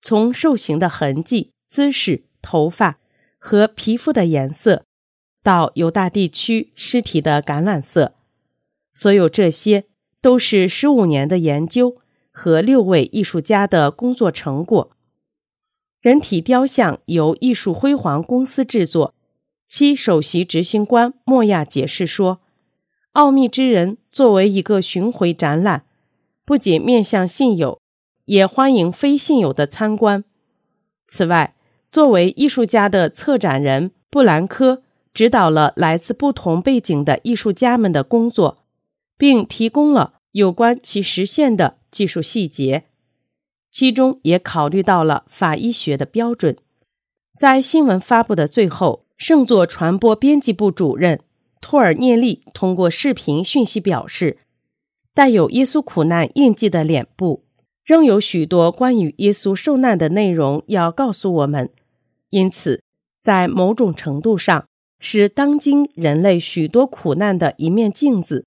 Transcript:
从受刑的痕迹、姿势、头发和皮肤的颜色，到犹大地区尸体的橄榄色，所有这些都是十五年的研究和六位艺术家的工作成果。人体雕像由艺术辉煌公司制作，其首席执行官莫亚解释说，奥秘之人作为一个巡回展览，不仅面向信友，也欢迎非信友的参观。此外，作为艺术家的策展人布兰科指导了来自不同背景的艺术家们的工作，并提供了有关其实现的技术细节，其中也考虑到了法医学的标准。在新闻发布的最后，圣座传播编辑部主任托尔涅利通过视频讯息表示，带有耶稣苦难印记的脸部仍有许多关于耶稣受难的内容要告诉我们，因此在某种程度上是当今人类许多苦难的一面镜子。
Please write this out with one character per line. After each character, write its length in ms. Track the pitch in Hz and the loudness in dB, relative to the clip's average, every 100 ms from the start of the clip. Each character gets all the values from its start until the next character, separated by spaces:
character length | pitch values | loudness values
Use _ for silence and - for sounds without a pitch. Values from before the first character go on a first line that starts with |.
从 300 | - 214 226 | -2 0 0
受 240 | 247 320 254 | 0 -2 -2
刑 220 | - 156 | -2 -2
的 100 | 180 | -2
痕 340 | - 143 139 | -2 -4 -4
迹、 300 | 165 240 - _ _ | -4 -4 -6 _ _
姿 220 | - 285 | -2 -2
势、 340 | 262 - 139 _ _ | -2 -4 -4 _ _
头 260 | - 170 151 | -4 -2 -2
发 300 | 170 196 151 _ _ _ _ | 0 -4 -4 _ _ _ _
和 280 | - 208 214 | -2 0 0
皮 300 | - - 233 | -2 -6 -4
肤 160 | - | -2
的 140 | 277 175 | -2 0
颜 260 | 151 135 | -2 -4
色， 320 | 156 - 185 _ _ _ _ _ _ | -4 0 0 _ _ _ _ _ _
到 280 | - 185 160 | 0 2 0
犹 160 | - 165 | -2 -2
大 180 | 165 185 | -2 -2
地 200 | 208 180 | -2 -4
区 440 | - - 226 - | -4 -4 -4 -4
尸 280 | _ - 247 | _ -4 -4
体 180 | 233 160 | -2 -4
的 220 | 147 147 | 0 -2
橄 200 | 147 143 | -2 -4
榄 200 | 175 180 | -2 -4
色， 320 | 135 - 139 _ _ _ _ _ _ _ _ | -4 -2 -2 _ _ _ _ _ _ _ _
所 180 | - 208 | -4 2
有 160 | 202 170 | 4 2
这 220 | - 185 | 2 -2
些 360 | 160 - 208 196 _ _ _ | 0 0 0 0 _ _ _
都 180 | 254 254 | 2 2
是 300 | - 208 185 | 2 0 0
十 200 | - 285 | 0 0
五 180 | 277 185 | 2 2
年 200 | 147 139 | 0 0
的 120 | 185 | -2
研 280 | 160 143 165 | -2 -2 -4
究 300 | 247 247 247 _ _ _ | 0 -2 -2 _ _ _
和 300 | - - 160 | -10 0 0
六 220 | 214 269 | 4 2
位 240 | 190 180 127 | 4 2 0
艺 140 | 214 | -4
术 160 | 202 175 | -4 -6
家 260 | 147 208 202 | -2 0 2
的 240 | 175 143 | 2 0
工 240 | - 247 | -2 -6
作 160 | 247 202 | -2 -2
成 340 | 147 - 135 | -2 -6 -6
果。 260 | 175 214 - _ _ _ _ _ _ _ _ _ _ _ | 0 -2 -2 _ _ _ _ _ _ _ _ _ _ _
人 200 | 240 277 | 2 2
体 200 | 294 180 | 2 -6
雕 240 | 160 247 | 0 0
像 360 | 269 - 202 135 - | 0 0 0 -2 -4
由 300 | 165 156 165 | 0 0 0
艺 120 | 254 | -2
术 220 | 233 - | -2 -4
辉 180 | 170 277 | -2 -2
煌 300 | 285 190 143 | -2 -2 -4
公 240 | 165 247 262 | -2 -2 -2
司 180 | - | -4
制 220 | 262 233 170 | -2 -2 -2
作， 260 | 165 147 _ _ _ _ _ _ | 0 -2 _ _ _ _ _ _
其 300 | - 285 285 | 0 2 2
首 260 | - 170 | 0 0
席 220 | 147 170 | 0 -4
执 180 | 170 160 | -2 -4
行 220 | 175 220 | -2 -2
官 300 | 208 240 240 - | 0 2 0 -2
莫 180 | - 262 | 0 2
亚 200 | 220 185 | 2 0
解 200 | 147 - | -2 -6
释 220 | 135 - 170 | -6 -4 -6
说， 340 | - 190 185 _ _ _ _ _ _ _ | -2 -2 -2 _ _ _ _ _ _ _
奥 200 | - 294 | 2 4
秘 160 | 269 254 | 4 2
之 200 | 247 262 | 0 0
人 300 | 214 175 220 _ | 2 0 -4 _
作 220 | - 262 | 2 4
为 140 | 196 196 | 4 4
一 140 | 196 | 0
个 180 | - 202 | 0 -2
巡 300 | 185 185 202 | -2 -4 -4
回 240 | 240 175 | -2 -4
展 260 | 170 160 151 | -2 -2 0
览， 240 | 196 147 _ _ _ _ _ _ | 0 -2 _ _ _ _ _ _
不 120 | - 285 | -2 -2
仅 240 | 196 160 | 2 0
面 220 | - 247 | 2 0
向 240 | 202 208 185 | 2 -2 -2
信 300 | - 262 190 | 0 0 0
友， 240 | 143 - _ _ _ _ - | -2 -6 _ _ _ _ -2
也 200 | 202 190 | 2 2
欢 280 | - 269 | 2 2
迎 160 | 254 175 | 2 0
非 260 | 175 285 285 | 0 0 0
信 220 | - 285 | 0 0
友 140 | 170 | 0
的 140 | 139 143 | -2 -4
参 300 | - 214 214 | -2 -4 0
观。 280 | 220 202 208 _ _ _ _ _ _ _ _ | 0 0 -4 _ _ _ _ _ _ _ _
此 200 | - 170 | -4 0
外， 280 | 175 156 _ _ _ _ | 0 0 _ _ _ _
作 160 | - 302 | 2 4
为 200 | 196 180 - | 4 2 0
艺 120 | 285 | -2
术 160 | - | 0
家 240 | 226 226 202 | 0 2 2
的 200 | 196 220 | 2 0
策 300 | - - 262 | -2 -2 -2
展 240 | 185 135 | 0 -2
人 300 | 143 135 175 _ _ | 0 0 -2 _ _
布 120 | 285 | 2
兰 240 | 247 156 185 | 4 4 -2
科 360 | - 262 262 _ _ _ | 0 0 0 _ _ _
指 160 | - 220 | 0 2
导 180 | 247 175 | 4 2
了 240 | 156 147 - | 4 2 0
来 200 | 175 165 | -2 -2
自 160 | - | -4
不 200 | 233 285 | -4 -4
同 280 | - - 165 | -4 -4 -2
背 200 | 180 262 | 0 -2
景 240 | - 147 | 0 -2
的 160 | 143 143 | 0 -2
艺 140 | - 233 | -2 -4
术 160 | 220 | -2
家 260 | 190 254 247 | 0 0 2
们 140 | 208 | 0
的 100 | 151 | 0
工 280 | 135 233 226 | 0 0 0
作， 340 | - 165 - _ _ _ _ _ _ | 0 -2 -2 _ _ _ _ _ _
并 300 | 285 254 - | 4 4 0
提 220 | - 226 | -4 -4
供 240 | 285 294 | 0 2
了 220 | 277 - _ _ | 2 0 _ _
有 200 | 196 196 | 0 0
关 260 | 175 233 247 | 2 0 0
其 180 | - 202 | -4 -6
实 240 | 190 - | -6 -4
现 320 | 196 - 294 214 | -6 0 0 2
的 220 | 151 - _ | -2 -4 _
技 160 | - 196 | -6 -4
术 140 | - | -4
细 260 | 156 233 175 | -6 -6 -6
节， 380 | - 135 139 _ _ _ _ _ _ _ _ _ | -4 -4 -4 _ _ _ _ _ _ _ _ _
其 220 | - 262 | 0 0
中 260 | 240 262 262 | 2 0 0
也 140 | - 175 | -2 -2
考 300 | - 170 147 | -2 -4 -2
虑 140 | 185 | -2
到 220 | 185 185 | 0 2
了 200 | 156 147 _ | 2 -2 _
法 260 | - 180 151 | -6 -4 -2
医 140 | 233 | -4
学 260 | 233 - 139 | -6 -6 -6
的 80 | |
标 300 | 139 220 233 | -4 -4 -4
准。 220 | 233 165 123 _ _ _ _ _ _ _ _ | -2 -4 -4 _ _ _ _ _ _ _ _
在 240 | 277 262 | 2 2
新 240 | 269 320 285 | 2 2 2
闻 120 | 185 | 0
发 220 | - 233 | 0 0
布 120 | 226 | 0
的 140 | 202 151 | 0 -2
最 200 | - 196 | 0 0
后， 380 | - 175 - _ _ | 0 -2 -2 _ _
圣 300 | - 320 240 | 0 2 4
座 180 | 226 | 2
传 320 | 175 - 165 185 | 2 -2 -4 0
播 180 | 233 220 | 0 2
编 240 | 269 294 | 2 2
辑 120 | 269 | 0
部 200 | 190 208 | -2 -2
主 240 | - 165 123 | -2 -4 0
任 240 | 175 151 _ _ _ _ | 0 -2 _ _ _ _
托 180 | - 294 | -2 2
尔 160 | 214 | 2
涅 220 | - 254 233 | 2 2 2
利 260 | 240 190 - | 2 -4 -10
通 220 | - 190 | -6 -4
过 160 | 185 175 | 0 -2
视 240 | 165 285 | 0 -4
频 280 | 262 - 147 | -4 -4 -4
讯 220 | 185 294 | -2 -2
息 140 | 226 220 | -2 -2
表 260 | 196 151 - | -4 -4 -6
示， 320 | - 170 - _ _ _ _ _ _ _ | -6 -4 -6 _ _ _ _ _ _ _
带 140 | - 277 | 2 4
有 200 | 220 160 | 4 2
耶 140 | 233 | 0
稣 160 | 262 311 | 0 -2
苦 220 | 285 - | -4 -2
难 240 | 156 170 156 | 0 0 -2
印 200 | - 277 | 2 2
记 140 | 214 214 | 4 0
的 160 | 175 | 0
脸 220 | 156 156 117 _ | 0 -2 -4 _
部 280 | 185 147 _ _ _ _ | -4 -4 _ _ _ _
仍 220 | - 320 | 2 4
有 160 | 302 202 | 6 4
许 240 | 208 180 | 0 -4
多 260 | 156 180 165 | -2 2 2
关 300 | 175 254 240 | 2 0 0
于 140 | 165 - | -2 0
耶 140 | 202 | 0
稣 220 | 202 202 | 0 -2
受 240 | 190 - 277 | -4 -2 0
难 180 | 254 196 | 2 2
的 140 | 156 | 0
内 200 | 185 202 | 0 0
容 320 | 170 139 143 - | 0 0 -2 -4
要 260 | 202 170 | -2 -2
告 180 | 165 269 | -2 -4
诉 220 | 190 196 | -4 -2
我 120 | 170 139 | -2 -2
们， 240 | 143 127 _ _ _ _ _ _ | -2 -6 _ _ _ _ _ _
因 200 | 202 190 | -2 0
此 320 | - - 127 _ _ _ _ | -2 -4 -6 _ _ _ _
在 260 | - 196 180 | -2 0 0
某 240 | 185 185 | 0 -2
种 220 | 220 233 | 0 -2
程 260 | 156 - 143 | -4 -8 -6
度 160 | 185 208 | -2 -2
上 300 | - 165 - _ _ _ | 0 -2 -4 _ _ _
是 300 | - 220 202 | -6 0 0
当 300 | - 285 294 | 2 0 0
今 300 | 294 277 285 | 0 0 0
人 260 | - 165 147 | -2 -2 2
类 180 | 190 175 | 2 0
许 280 | 165 - 156 | -2 -6 -2
多 200 | 233 262 | 0 0
苦 280 | - 170 | -2 -4
难 240 | 196 208 185 | -2 -2 0
的 160 | 165 - | -2 -2
一 140 | 160 | -2
面 200 | 196 220 | 0 0
镜 280 | 190 294 220 | 0 -2 0
子。 240 | 170 139 | -2 -8